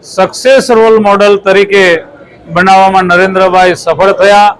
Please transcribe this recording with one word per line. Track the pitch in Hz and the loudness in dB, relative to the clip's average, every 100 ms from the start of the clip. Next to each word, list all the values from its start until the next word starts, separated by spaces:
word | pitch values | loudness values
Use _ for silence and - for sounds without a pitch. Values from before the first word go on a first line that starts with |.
સક્સેસ | - 196 185 - 254 269 - | -10 -4 -4 -4 -2 0 0
રોલ | 226 226 220 | 0 2 2
મોડલ | 208 202 208 202 | 0 0 0 0
તરીકે | 196 190 196 196 185 165 - - - - - | 0 -2 0 0 0 -2 -6 -20 -20 -20 -8
બનાવવામાં | 165 190 190 190 190 185 | -4 0 2 2 0 0
નરેન્દ્રભાઈ | 175 190 190 190 185 185 170 | 0 0 0 0 2 0 -2
સફળ | - 180 190 | -6 -2 -2
થયા | 190 196 202 208 196 | 0 2 2 2 -2